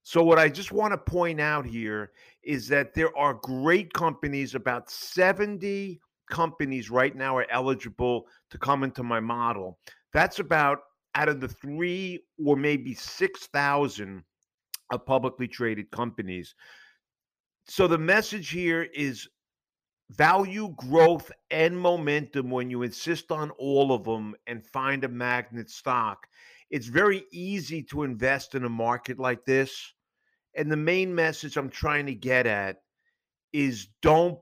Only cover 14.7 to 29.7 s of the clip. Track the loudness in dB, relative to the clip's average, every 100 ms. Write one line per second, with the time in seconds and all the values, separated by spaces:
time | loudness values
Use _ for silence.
14.7 | -20 _ -8 0 0 0 -6 -10 -4 -4
15.7 | -4 -8 -6 -6 -6 -8 -10 -12 _ -20
16.7 | -20 -20 _ _ _ _ _ _ _ -10
17.7 | 0 4 4 4 2 0 -8 -8 -4 -2
18.7 | -2 -4 -4 -6 -6 -14 _ _ _ _
19.7 | _ _ _ _ 2 4 6 2 -4 -8
20.7 | -10 2 8 8 6 -6 -20 _ 2 2
21.7 | 4 2 2 0 0 -2 -4 -2 -4 -4
22.7 | -4 -6 -6 -6 -6 -4 -4 -4 -6 0
23.7 | 4 4 2 0 -4 -6 -12 -12 -12 -8
24.7 | -4 -2 -2 -4 -4 -2 -2 -4 -12 -12
25.7 | -8 -2 0 0 -6 -18 _ -20 -20 _
26.7 | -8 0 2 4 2 -4 -10 -6 -6 -6
27.7 | -10 -8 -6 -4 -2 0 0 -2 -6 -4
28.7 | -2 -2 -2 -6 -6 -4 -4 2 2 2